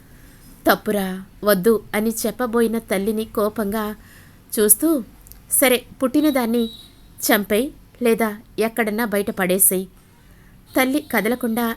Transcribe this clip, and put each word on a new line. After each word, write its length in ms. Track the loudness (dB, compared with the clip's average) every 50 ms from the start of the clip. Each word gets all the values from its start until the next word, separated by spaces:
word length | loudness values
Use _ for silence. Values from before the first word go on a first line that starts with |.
| -18 -20 -20 -20 -20 -20 -20 -20 -20 -20 -14 -2 2 2
"తప్పురా, 520 | 2 2 2 -4 -4 -2 -4 -4 -6 -10 -12 -16 -14 -4 2
వద్దు," 380 | 2 2 4 4 2 2 2 0 -4 -4
అని 160 | -2 -2 -2 -2 -2 -4
చెప్పబోయిన 520 | -4 -4 -4 -4 -2 0 2 2 2 0 -2
తల్లిని 460 | -4 -4 -4 -2 -2 -2 -4 -4 -4
కోపంగా 720 | -6 -4 -2 -2 -2 -2 -4 -4 -4 -4 -4 -6 -6 -8 -12 -18 -20 -20 -20 -20 -20 -20 -20 -18 -8 -2 0
చూస్తూ, 460 | 2 2 2 2 2 2 2 0 -2 -6 -14 -20 -20 -20 -20 -20 -12 -6
"సరే, 340 | -2 2 2 4 2 2 -2 -6 -8 -4 -2
పుట్టిన 280 | 0 0 2 2 2
దాన్ని 400 | 2 0 0 0 0 0 -2 -2 -6 -12 -20 -20 -20 -20 -20 -20 -16 -6 -2
చంపేయ్, 480 | 2 2 2 2 0 0 0 0 -2 -6 -14 -20 -20 -10 -2 0
లేదా 340 | 2 2 2 0 -2 -4 -6 -12 -12 -6 -4
ఎక్కడన్నా 460 | -4 -2 -2 -2 -2 -2 -2 -2 -2
బయట 260 | -2 -2 -2 -2 -2
పడేసేయ్." 560 | -2 -2 0 0 2 2 2 2 2 0 -4 -8 -12 -20 -20 -20 -20 -20 -20 -20 -20 -20 -20 -20 -20 -20 -12 -4 0 2
తల్లి 240 | 2 2 2 -2 -2 -2 -2
కదలకుండా 640 | 0 0 0 -2 -2 -2 -4 -2 -2 -2 -2 -4